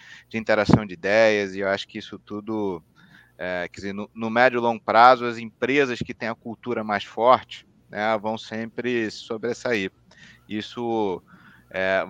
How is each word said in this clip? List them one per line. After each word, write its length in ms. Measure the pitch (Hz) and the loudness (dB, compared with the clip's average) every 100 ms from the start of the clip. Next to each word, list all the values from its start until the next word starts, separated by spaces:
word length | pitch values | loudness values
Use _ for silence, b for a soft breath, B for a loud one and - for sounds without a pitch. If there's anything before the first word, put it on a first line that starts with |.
| B B B | B B B
de 80 | 113 | -8
interação 480 | 110 107 101 - 104 | 0 2 6 4 4
de 80 | |
ideias, 640 | 87 95 110 110 107 98 95 | -6 0 4 4 4 -2 -2
e 60 | |
eu 60 | 98 | -2
acho 200 | 98 - | -2 -6
que 100 | 110 | -14
isso 220 | - 98 | -14 -18
tudo, 640 | - 104 104 110 101 85 _ b b b b - | -12 -12 -6 -4 -4 -6 _ b b b b -12
é, 280 | 90 90 87 | -8 -6 -8
quer 80 | - | -10
dizer, 120 | 98 | -12
no, 140 | 101 104 | -10 -12
no 160 | 113 113 | -8 -2
médio 300 | 113 127 120 | 4 4 4
e 20 | |
longo 220 | 117 113 | -2 -2
prazo, 420 | - 107 123 127 120 | 2 8 8 8 0
as 140 | 113 | -6
empresas 580 | 113 - 123 143 135 117 | -10 -6 0 2 0 -2
que 160 | - | -8
têm 160 | 117 113 | -8 -8
a 60 | 113 | -8
cultura 480 | 117 107 123 113 | -12 -12 -6 -6
mais 200 | 107 101 | -2 -4
forte, 600 | - - 120 120 - - _ _ _ | -4 0 4 4 2 -20 _ _ _
né, 260 | 101 107 110 | -4 -2 -2
vão 160 | 107 110 | -4 -8
sempre 720 | - 110 113 113 120 120 107 | -10 -10 -10 -8 -4 -2 -4
sobressair. 840 | - - 110 110 110 127 113 95 _ _ B B B - | -8 -12 -8 -6 -6 -4 -2 -4 _ _ B B B -10
Isso, 760 | 104 - - 120 113 101 90 _ B B B B | -10 -8 -8 -4 -2 -2 -4 _ B B B B
é, 360 | 92 95 95 | -4 0 0